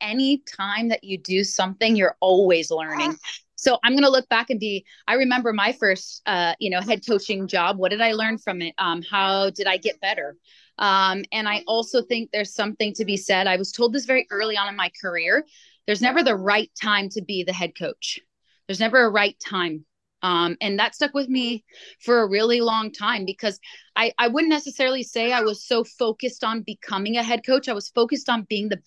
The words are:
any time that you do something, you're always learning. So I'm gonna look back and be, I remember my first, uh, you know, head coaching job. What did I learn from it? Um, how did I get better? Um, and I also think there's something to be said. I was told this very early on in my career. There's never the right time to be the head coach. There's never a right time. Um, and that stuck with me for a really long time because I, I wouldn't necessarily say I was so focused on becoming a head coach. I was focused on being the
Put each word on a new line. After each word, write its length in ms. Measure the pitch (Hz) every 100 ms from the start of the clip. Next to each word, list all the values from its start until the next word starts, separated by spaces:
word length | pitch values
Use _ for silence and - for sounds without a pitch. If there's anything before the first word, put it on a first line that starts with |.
any 380 | 214 247 269 277
time 480 | - - 196 208 233
that 160 | 220
you 160 | 196 185
do 240 | - 185
something, 520 | 196 - 185 190 226 214
you're 220 | 185 -
always 520 | 185 185 190 170 156
learning. 440 | 160 160 156 151 160 - - _ -
So 200 | 262 247
I'm 100 | 240
gonna 160 | 269 277
look 180 | 262 -
back 200 | 226 247
and 100 | 220
be, 260 | 214 196 - - -
I 80 | 247
remember 360 | 262 254 233
my 200 | 214 202
first, 480 | - 208 190 - - -
uh, 280 | 180 170 -
you 100 | 208
know, 100 | 180
head 240 | 202 208 240
coaching 400 | 202 - 190 196
job. 320 | 190 175 196
What 140 | 180
did 100 | 214
I 120 | 226
learn 240 | 214 220 220
from 240 | 214 180
it? 120 | 170 -
Um, 260 | 180 170
how 460 | 170 202 196 196 196
did 180 | 196 196
I 80 | 185
get 220 | 156 -
better? 380 | 196 220 147 - _ _ _ -
Um, 440 | 202 190 190 190 -
and 140 | 220 208
I 160 | 208 -
also 340 | 226 220 254
think 300 | - 233 226
there's 240 | 214 202 -
something 380 | 208 208 214
to 100 | 196 208
be 120 | 196
said. 300 | - 185 196
I 100 | 185
was 160 | 196
told 180 | - 233
this 120 | 269 226
very 200 | 262 -
early 240 | 202 220 208
on 120 | 202
in 80 | 202
my 120 | 175 -
career. 460 | 185 170 170 254 311 - - _ -
There's 160 | 202
never 220 | 247 294
the 140 | 240 196
right 340 | 190 214 - -
time 280 | 220 202 196
to 120 | 208
be 220 | 185 190
the 80 | 180
head 200 | 180 170 -
coach. 420 | 165 - - - _ _ _ _ -
There's 120 | 185
never 240 | 220 254
a 60 | 226
right 280 | 208 202 - -
time. 400 | 190 175 156 - _ _ -
Um, 340 | 185 175 175 -
and 180 | 208 202
that 160 | 226 -
stuck 180 | 285
with 140 | 285 254
me 340 | 262 240 226 _ - - -
for 200 | - 240
a 80 | 208
really 300 | 202 226 240
long 300 | 226 220 214
time 340 | - 208 226 185
because 340 | - 220 196 - - _ -
I, 180 | 226 -
I 100 | 240
wouldn't 220 | 277 320
necessarily 520 | 294 285 254 262 262
say 280 | 233 233 233
I 100 | 247
was 240 | 214 208 -
so 180 | 233
focused 600 | 226 - 233 220 254 -
on 180 | 226 226
becoming 560 | 208 202 - 196 208 233
a 60 |
head 220 | 233 240 254
coach. 240 | 262 262
I 40 |
was 160 | 208 -
focused 400 | 240 233 285 -
on 140 | 226 190
being 180 | 208 214
the 120 | 185